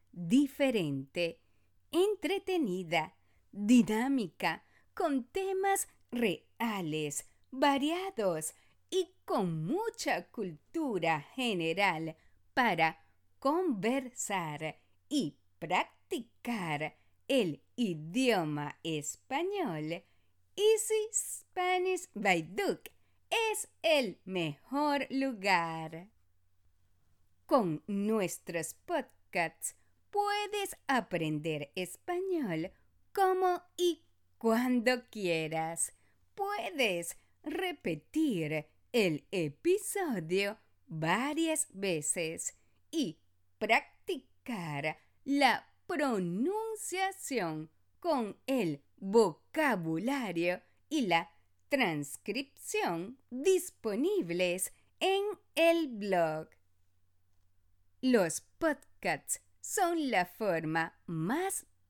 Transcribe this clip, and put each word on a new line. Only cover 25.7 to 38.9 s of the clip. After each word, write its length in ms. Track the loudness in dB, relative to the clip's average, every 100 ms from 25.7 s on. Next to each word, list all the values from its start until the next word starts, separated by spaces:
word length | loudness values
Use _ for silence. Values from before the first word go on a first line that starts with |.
| -4 -8 -12 -16 _ _ _ _ _ _ _ _ _ _ _ _ _
Con 380 | 2 2 4 -2 -4
nuestros 840 | -2 0 0 -2 -6 -8 -6 -6
podcasts 1000 | -10 -6 -6 -6 _ _ -2 -2 -4 -12 -12 _ _ _
puedes 680 | -2 0 0 -2 -4 -6 -8 -2
aprender 840 | 0 0 -2 -2 -2 -2 -4 -6
español 960 | -8 -8 -8 -6 -4 -2 -2 -2 -2 -4 -10 _ _ _
como 500 | 2 2 4 2 0 -6 0
y 280 | 0 0 _ _ _ -4
cuando 720 | 0 2 2 2 2 0 -4
quieras. 840 | -4 0 0 0 -2 -4 -4 -6 -6 _ _ _
Puedes 840 | -6 -4 -4 -6 0 0 0 -4 -12 _ _
repetir 1200 | -8 -4 -2 -2 -4 -6 -4 0 2 2 0 -2 -6 _ _